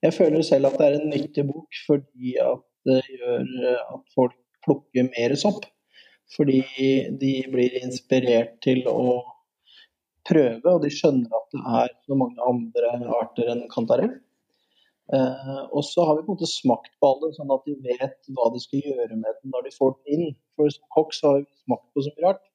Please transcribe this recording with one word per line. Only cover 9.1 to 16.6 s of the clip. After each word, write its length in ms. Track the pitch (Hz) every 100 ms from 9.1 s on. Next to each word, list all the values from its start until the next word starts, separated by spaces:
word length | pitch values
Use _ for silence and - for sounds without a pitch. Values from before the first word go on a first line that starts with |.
| 123 123 - _ _ _ - _ _ _ _ -
prøve, 380 | 160 131 113 156
og 160 | 180
de 80 | 147
skjønner 400 | 143 165 135 117
at 200 | 113 -
det 100 | 139 127
er 160 | 117 120 - -
så 100 | 135
mange 240 | 123 123
andre 520 | 123 120 117 120 117 120 120
arter 380 | 117 113 - 120
enn 140 | 120 -
kantarell. 460 | - 113 123 220 262 _ _ _ _ _ _ _ _ _
Eh, 500 | 135 131 131 135 135 139
og 180 | 143
så 220 | 143 - 165
har 80 | 156
vi 80 |
på 80 | 160
en 60 | 185
måte 100 | 165
smakt 460 | -